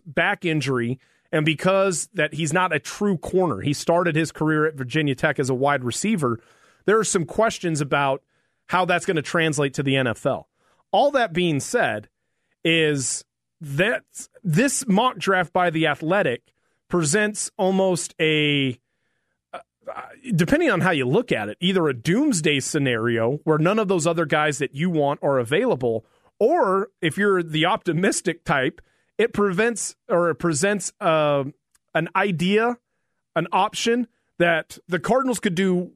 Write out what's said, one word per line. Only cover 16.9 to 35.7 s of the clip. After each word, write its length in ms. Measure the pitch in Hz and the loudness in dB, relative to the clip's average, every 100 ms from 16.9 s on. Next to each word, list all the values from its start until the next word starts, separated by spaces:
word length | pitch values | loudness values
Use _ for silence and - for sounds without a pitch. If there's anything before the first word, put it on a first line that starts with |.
| 180 151 196 214 214 - - | -2 0 2 0 -2 -10 -2
almost 560 | 190 190 190 175 - - | 0 2 2 0 -4 -2
a, 600 | 160 151 147 143 135 117 _ _ _ _ _ _ _ | 0 2 2 0 0 -4 _ _ _ _ _ _ _
uh, 60 | - - _ - - - - 254 | -20 -20 _ -16 -14 -16 -16 -4
depending 360 | 170 175 294 330 | 0 2 4 4
on 100 | 208 | 2
how 120 | 185 | 2
you 120 | 160 | 2
look 260 | 123 175 254 | 2 0 0
at 200 | 120 104 | -2 -4
it, 80 | 104 | -4
either 280 | 175 190 156 | 0 2 0
a 60 | |
doomsday 640 | 127 147 202 302 185 156 143 | -2 0 0 2 0 0 0
scenario 800 | - 156 135 117 117 113 113 147 | 0 -2 0 0 0 2 0 -2
where 140 | - 151 | 0 2
none 200 | 160 214 | 2 2
of 100 | 196 | 0
those 180 | 190 156 | 0 0
other 180 | 165 | 0
guys 320 | 156 156 151 147 | 0 2 0 -2
that 160 | 135 | -6
you 140 | 135 180 | -2 -2
want 320 | 160 139 151 | 0 0 0
are 160 | 147 135 | 0 0
available, 680 | 113 160 247 147 123 113 - _ _ - | 0 0 0 0 -2 -2 -6 _ _ 0
or 500 | 220 349 220 190 196 - | 2 4 2 2 -2 -4
if 160 | 170 165 | -4 0
you're 240 | 208 190 | 0 2
the 240 | 165 156 165 | 0 -2 0
optimistic 800 | 220 - 165 185 - - 160 | 0 -2 0 0 0 -4 -6
type, 360 | - 147 131 - - _ _ - | -2 0 0 -4 -20 _ _ -2
it 160 | 233 | -2
prevents 640 | 208 202 180 226 226 - - - | 2 0 2 0 -2 -8 -12 -2
or 220 | 175 170 | 0 0
it 60 | 151 | 0
presents, 540 | 175 147 196 208 - - | -2 0 0 -2 -6 -4
uh, 440 | 190 160 151 143 135 - _ _ _ | 0 2 2 0 -2 -10 _ _ _
an 140 | 165 165 196 | -4 -2 -2
idea, 600 | 233 160 180 208 233 240 _ _ _ _ _ 170 | -2 0 0 2 0 -4 _ _ _ _ _ -6
an 100 | 170 | -2
option 540 | 196 208 - 226 240 233 _ _ - | 0 -2 -2 0 0 -2 _ _ 0
that 400 | 170 165 - - - | 2 2 -2 -14 -6
the 120 | 175 | -6
Cardinals 400 | - 247 262 226 | 2 2 2 0
could 140 | 214 | -2
do 360 | 170 190 | 0 2